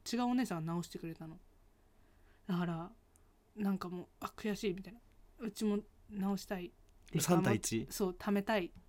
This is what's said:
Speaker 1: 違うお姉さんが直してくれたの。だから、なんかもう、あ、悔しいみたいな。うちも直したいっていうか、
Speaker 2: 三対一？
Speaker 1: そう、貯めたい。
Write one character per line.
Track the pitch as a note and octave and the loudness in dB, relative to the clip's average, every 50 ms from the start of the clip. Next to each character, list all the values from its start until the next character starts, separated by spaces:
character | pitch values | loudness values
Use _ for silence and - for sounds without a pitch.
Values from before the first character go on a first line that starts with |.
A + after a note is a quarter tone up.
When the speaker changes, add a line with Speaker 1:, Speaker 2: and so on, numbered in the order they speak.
| - - A#3+ | -6 -2 0
Speaker 1:
違 | |
う | A#3+ B3 | 2 2
お | A#3+ B3 | 2 4
姉 | B3+ B3 | 2 2
さ | - F3+ D#3+ | 2 0 -2
ん | D#3 | 0
が | E3 E3+ | 0 0
直 | F3 E3 | 0 -2
し | - | -2
て | - F#3 | -6 -8
く | - | -8
れ | E3 D#3+ | -8 -8
た | - E3 | -8 -10
の。 | D#3+ E3 - - - - - - - _ _ - - - - - - - - - - - - - | -12 -12 -16 -18 -20 -20 -20 -20 -20 _ _ -20 -20 -20 -20 -20 -20 -20 -20 -20 -20 -20 -12 -4
だ | - F3 | 0 0
か | F3 F3 | 2 2
ら、 | E3+ E3+ D#3+ E3+ G3 - - - _ _ - - - _ _ _ _ _ | 0 -2 -4 -6 -8 -12 -18 -20 _ _ -20 -20 -20 _ _ _ _ _
な | G#3+ G#3 G3 | -2 0 0
ん | G3 F#3 | 0 0
か | - F3 | -2 -6
も | F3+ F3 - | -6 -8 -8
う、 | - - - | -10 -10 -10
あ、 | - - - | -10 -10 -8
悔 | - - G#3+ G3 | -4 -2 -2 -2
し | - - G3 | 0 0 0
い | E3+ | -2
み | F#3+ F#3+ | -2 -6
た | - | -12
い | A3 | -16
な。 | - - - - - - - - - | -18 -20 -20 -20 -20 -20 -20 -12 -8
う | A#3+ A3 | -8 -8
ち | - - A3 | -4 0 2
も | G#3 G3+ G#3 G#3+ - - - - - | 2 2 2 -2 -6 -16 -20 -18 -10
直 | G#3+ G3+ F#3+ G3 G3+ | -4 -2 0 0 0
し | F#3+ - | -2 -4
た | - G3+ F#3 | -6 -6 -6
い | F3+ | -6
っ | E3+ - - - - - - - - | -10 -12 -18 -20 -20 -20 -20 -14 -2
て | - | 0
い | D#3 | 0
う | - | 4
か、 | - | 6
Speaker 2:
三 | F3 E3 - | 6 6 6
対 | B2 A2+ | 6 4
一？ | G#2 - - A2+ A2+ - - | 2 2 0 0 0 -2 -4
Speaker 1:
そ | - - G3+ F#3 | -2 -2 -2 -2
う、 | |
貯 | F3 - - - | -2 -2 -2 0
め | G3+ G3+ G3 | 2 2 2
た | - A3 G3+ | 2 2 2
い。 | F3 E3+ - - - | 0 -2 -6 -14 -20